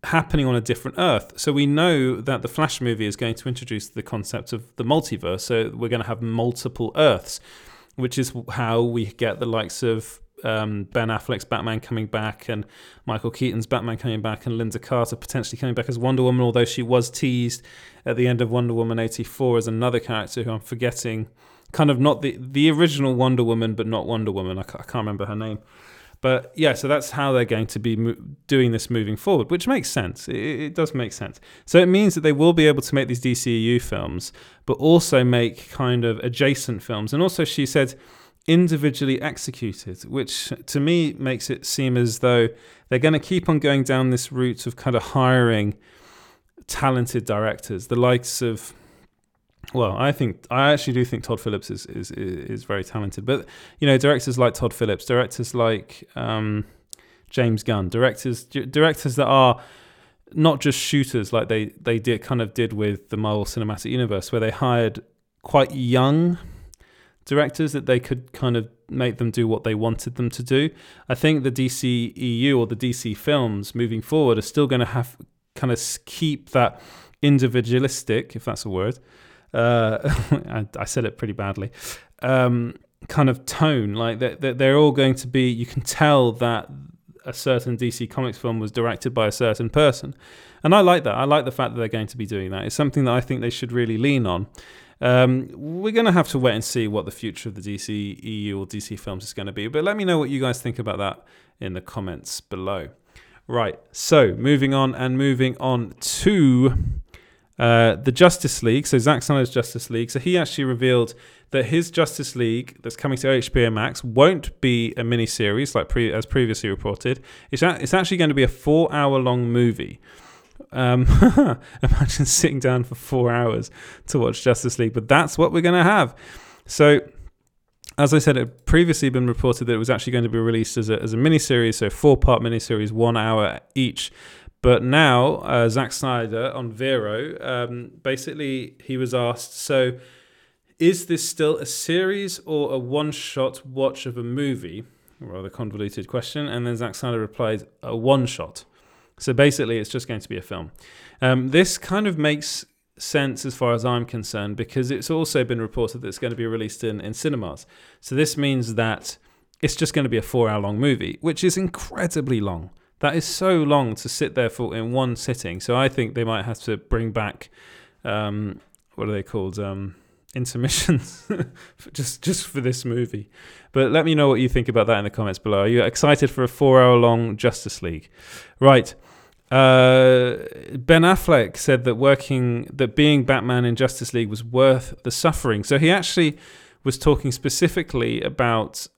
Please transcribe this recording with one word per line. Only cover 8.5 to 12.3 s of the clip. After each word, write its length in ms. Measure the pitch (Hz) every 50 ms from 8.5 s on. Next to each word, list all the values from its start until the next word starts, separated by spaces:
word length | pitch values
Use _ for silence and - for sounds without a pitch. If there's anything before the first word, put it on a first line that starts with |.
how 320 | 107 120 120 113 113 117 120
we 240 | 120 117 120 110
get 340 | 101 - - 120 113 101 -
the 60 | 120
likes 360 | 117 113 110 107 - - - -
of, 380 | 120 113 113 113 - - - - _ _ - -
um, 420 | - 110 110 110 107 107 101 98
Ben 240 | 92 - 123 113 110
Affleck's 380 | 110 104 - - 127 98 -
Batman 340 | _ - 110 87 110 110 107
coming 240 | - - 120 113 110
back 460 | 104 - 110 107 110